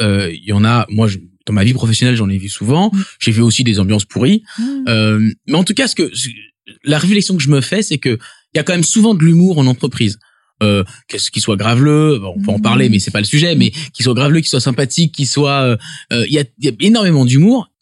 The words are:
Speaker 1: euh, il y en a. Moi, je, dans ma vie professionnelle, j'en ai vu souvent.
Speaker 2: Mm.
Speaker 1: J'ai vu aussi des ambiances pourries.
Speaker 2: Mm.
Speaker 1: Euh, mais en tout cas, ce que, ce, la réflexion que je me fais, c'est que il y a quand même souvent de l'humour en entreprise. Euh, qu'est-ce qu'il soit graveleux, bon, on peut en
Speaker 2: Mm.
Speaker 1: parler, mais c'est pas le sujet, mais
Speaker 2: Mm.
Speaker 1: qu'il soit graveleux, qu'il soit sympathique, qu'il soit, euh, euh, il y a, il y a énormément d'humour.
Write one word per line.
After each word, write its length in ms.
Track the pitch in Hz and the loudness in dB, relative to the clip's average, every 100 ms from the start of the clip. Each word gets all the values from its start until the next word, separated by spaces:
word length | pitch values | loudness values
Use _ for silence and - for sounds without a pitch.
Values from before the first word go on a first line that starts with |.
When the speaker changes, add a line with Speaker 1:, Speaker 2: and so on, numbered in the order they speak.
Speaker 1:
euh, 300 | 107 98 95 | -2 0 -2
il 120 | 82 98 | -8 -4
y 40 | |
en 120 | 104 | 0
a. 220 | 107 120 - | 2 2 0
Moi, 180 | 107 110 | 0 -2
je, 100 | 95 82 _ - | -2 -12 _ -4
dans 60 | |
ma 100 | 104 | 0
vie 100 | 101 | 0
professionnelle, 420 | 127 117 107 123 120 | 0 0 0 0 0
j'en 120 | 101 | -2
ai 100 | 98 | -4
vu 100 | 98 | -6
souvent. 420 | - 104 147 214 | -8 -2 0 2
Speaker 2:
Mm. 100 | 202 190 - | 0 -4 -6
Speaker 1:
J'ai 100 | - | -2
vu 100 | 110 | 2
aussi 220 | 117 107 | 2 2
des 140 | 123 104 | 0 0
ambiances 240 | 95 107 | 0 0
pourries. 380 | - - 123 214 220 - | -2 -2 0 0 -2 -8
Speaker 2:
Mm. 40 | 240 277 262 | -6 -4 -2
Speaker 1:
Euh, 420 | 113 110 107 110 - - | 0 0 2 0 -2 -4
mais 80 | |
en 100 | 151 | -2
tout 100 | 185 | -2
cas, 140 | 214 262 | -2 -4
ce 60 | |
que, 160 | - 151 | -2 -4
ce, 140 | - 127 110 - _ _ - | -4 -12 -12 -20 _ _ -12
la 140 | - 151 | -2 0
réflexion 380 | 180 208 - 185 | 2 2 0 -2
que 60 | |
je 60 | 135 | 2
me 100 | 143 | 0
fais, 220 | 123 190 | 0 -4
c'est 160 | 214 143 | -2 -4
que 200 | 131 113 - - _ | -4 -4 -8 -20 _
il 20 | 156 | -6
y 40 | |
a 20 | |
quand 100 | 151 | -2
même 120 | 175 | -2
souvent 300 | 156 226 220 | 0 2 2
de 80 | 202 | 4
l'humour 340 | 160 165 185 160 | 2 4 4 2
en 80 | 131 | 0
entreprise. 520 | 123 143 - 110 101 _ _ _ - | 0 -4 -2 -4 -4 _ _ _ -2
Euh, 220 | 107 101 95 - - | 0 0 -2 -8 -14
qu'est-ce 240 | - - | -8 -6
qu'il 100 | - | -4
soit 160 | - 98 | -2 -2
graveleux, 640 | 104 117 143 151 156 131 | 0 2 4 4 2 0
bon, 140 | 98 90 | -4 -6
on 60 | |
peut 80 | 101 | -4
en 80 | 107 | 0
Speaker 2:
Mm. 40 | |
Speaker 1:
parler, 260 | 110 120 131 | 0 2 2
mais 100 | 107 | 2
c'est 140 | - | 0
pas 80 | 104 | -4
le 40 | 104 | 0
sujet, 280 | 147 170 | 0 0
mais 120 | 156 120 | 2 0
Speaker 2:
Mm. 240 | 151 156 | -2 -14
Speaker 1:
qu'il 120 | - | -4
soit 100 | 131 | -2
graveleux, 260 | 120 143 160 | 0 2 0
qu'il 80 | 160 | 0
soit 100 | 139 | -2
sympathique, 540 | 135 120 127 - 170 | -2 -2 -2 0 -2
qu'il 120 | - 135 | -2 -4
soit, 320 | - 143 139 | 0 0 0
euh, 140 | 131 120 - - - | 0 -2 -6 -18 -8
euh, 120 | 120 113 | -4 -2
il 60 | |
y 40 | 147 | -2
a, 40 | 143 - | -4 -4
il 60 | |
y 40 | 135 | -6
a 40 | 117 | 0
énormément 440 | 196 233 196 151 | 2 2 2 2
d'humour. 460 | 127 135 185 254 - _ | 4 4 4 2 -2 _